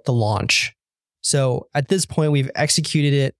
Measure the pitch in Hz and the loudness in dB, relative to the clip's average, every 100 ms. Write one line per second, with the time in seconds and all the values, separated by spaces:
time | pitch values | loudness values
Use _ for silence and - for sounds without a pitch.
0 | - 120 107 107 - - - _ _ _ | -2 0 0 0 0 -2 -2 _ _ _
1 | _ _ - 143 131 123 - 147 139 190 | _ _ -2 0 0 -2 -4 -4 0 -2
2 | - - 156 143 131 - 151 - 151 156 | 0 0 2 2 0 -2 0 0 0 0
3 | 143 139 135 | 2 2 0